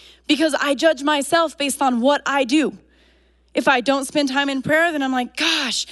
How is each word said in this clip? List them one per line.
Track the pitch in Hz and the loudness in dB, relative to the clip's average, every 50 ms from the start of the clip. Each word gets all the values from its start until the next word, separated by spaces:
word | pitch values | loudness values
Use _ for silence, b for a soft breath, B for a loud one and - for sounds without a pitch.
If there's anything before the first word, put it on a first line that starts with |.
| B B B B B - | B B B B B -2
Because | 302 254 320 311 269 | 0 0 0 0 0
I | - - 285 285 | 0 0 0 -2
judge | 233 311 320 320 247 285 | 2 2 2 2 2 0
myself | 294 302 285 269 - - 330 330 311 - - | 0 0 0 0 0 2 2 2 0 -2 -4
based | 285 285 - - | -4 -4 -2 0
on | 285 269 254 233 | 0 0 0 2
what | 226 269 285 277 - | 2 2 2 2 0
I | - 269 285 277 | -2 0 0 0
do. | 226 254 311 285 196 - - _ b b b b b b b b b b b b b b | 2 2 2 2 0 -4 -8 _ b b b b b b b b b b b b b b
If | - 254 302 | -2 2 2
I | 277 247 | 2 2
don't | 240 277 269 277 269 | 2 0 0 -2 -2
spend | - - 302 285 269 | -2 -2 0 0 0
time | 254 277 285 277 | 0 -2 -2 -2
in | 277 269 | -4 -4
prayer, | 262 - 294 311 330 349 320 | -2 0 2 2 2 2 0
then | 294 269 | -2 -2
I'm | 262 | -2
like, | 262 254 247 233 - | -2 -2 -4 -4 -4
"Gosh, | - 302 330 320 311 285 247 214 - - B | -4 -2 -2 0 -2 -2 -4 -4 -6 -6 B